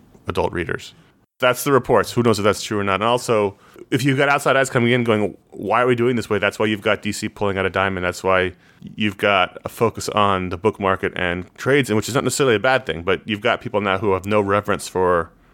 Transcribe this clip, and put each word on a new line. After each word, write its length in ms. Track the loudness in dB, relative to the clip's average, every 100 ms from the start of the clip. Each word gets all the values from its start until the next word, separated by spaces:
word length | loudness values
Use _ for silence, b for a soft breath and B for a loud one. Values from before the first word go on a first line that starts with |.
| _ -14 -6
adult 240 | -4 -2
readers. 420 | -4 -6 -8 -10 -20 b _ _ _
That's 240 | 0 0
the 80 | 2
reports. 400 | 2 4 2 2
Who 120 | 0
knows 160 | 2 2
if 40 |
that's 180 | 2 0
true 180 | -2 -4
or 40 |
not. 120 | -2 0
And 80 |
also, 540 | 0 0 0 0 0 B B B -4
if 140 | -2
you've 140 | 0 2
got 120 | 2
outside 260 | 2 2 2
eyes 140 | 2
coming 220 | 2 2
in 120 | 2
going, 320 | 2 2 0 -4 _
"Why 300 | -10 -2 2
are 60 | 2
we 80 | 2
doing 200 | 2 0
this 140 | -2
way?" 80 | 0
That's 200 | 0 0
why 60 | 0
you've 140 | 0
got 200 | 0 0
D 100 | -2
C 160 | -6 -8
pulling 280 | -4 -2 0
out 80 | 0
a 40 |
dime, 280 | 0 0 0
and 80 | -4
that's 180 | -2
why 300 | 2 2 2 -4 b b -18 -4
you've 220 | -4 0
got 400 | 2 2 2 -2 -14
a 40 |
focus 400 | -2 -2 -2 -4
on 400 | 0 2 0 -2
the 80 | -2
book 220 | -2 0
market 320 | 0 0 -2 -4
and 380 | -4 -4 -8 -6
trades, 340 | 0 0 2
and 80 | 0
which 100 | 0
is 60 | -2
not 80 |
necessarily 320 | -2 0 2 2
a 40 |
bad 260 | 2 0 0
thing, 160 | -4
but 180 | -2 -2 -2
you've 140 | -4
got 200 | -2 -2
people 200 | -2 -2
now 160 | 0 0
who 160 | 0
have 120 | -2 0
no 160 | 0
reverence 460 | 2 0 0 -4 -4
for 440 | -2 2 2 -2 b b